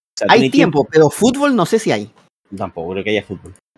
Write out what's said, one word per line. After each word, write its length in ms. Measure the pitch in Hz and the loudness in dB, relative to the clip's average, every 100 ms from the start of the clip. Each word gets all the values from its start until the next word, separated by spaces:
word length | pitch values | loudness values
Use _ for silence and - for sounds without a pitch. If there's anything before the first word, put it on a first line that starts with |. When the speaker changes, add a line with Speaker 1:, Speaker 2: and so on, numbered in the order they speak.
| _ - | _ -4
Speaker 1:
sea, 100 | 107 | 2
Speaker 2:
Hay 80 | 226 | 2
Speaker 1:
tiene 100 | 135 | 4
Speaker 2:
tiempo, 260 | 277 - 147 | 2 2 2
Speaker 1:
tiempo. 100 | 131 | 0
Speaker 2:
pero 200 | 156 151 | 2 2
fútbol 440 | - 220 269 285 | 2 0 0 0
no 120 | 240 175 | 0 0
sé 120 | 226 | -2
si 140 | 180 | -2
hay. 180 | 110 107 _ _ _ _ 95 | -4 -6 _ _ _ _ -12
Speaker 1:
Tampoco 360 | 95 87 82 | -10 -10 -10
creo 120 | 95 | -6
que 60 | 98 | -4
haya 120 | 104 | -4
fútbol. 320 | - 95 87 92 _ | -4 -10 -16 -20 _